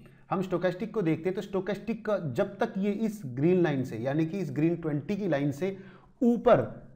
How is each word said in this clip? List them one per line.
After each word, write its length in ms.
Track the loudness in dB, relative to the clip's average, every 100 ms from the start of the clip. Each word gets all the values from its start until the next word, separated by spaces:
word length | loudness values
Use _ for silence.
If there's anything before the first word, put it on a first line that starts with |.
| -20 -20 -4
हम 120 | -4
स्टोकेस्टिक 520 | -2 0 0 -2 -4
को 80 | -2
देखते 220 | 0 0
हैं, 120 | -2 -4
तो 60 |
स्टोकेस्टिक 640 | -4 -4 -2 -4 -6 -6 -2
का 120 | -2
जब 400 | -2 -2 -2 -2
तक 160 | -2 0
ये 140 | 0
इस 300 | 0 -2 -4 -8
ग्रीन 360 | 0 4 6
लाइन 220 | 4 2
से, 140 | -2 -4
यानी 280 | -2 0 0
कि 140 | -2
इस 120 | -4
ग्रीन 240 | 0 2 2
ट्वेंटी 400 | -2 -4 -2 -2
की 120 | 0
लाइन 240 | 0 0
से 260 | 0 -4 -4 -12 -20 -20 _
ऊपर 640 | 2 4 6 6 4 -6 -18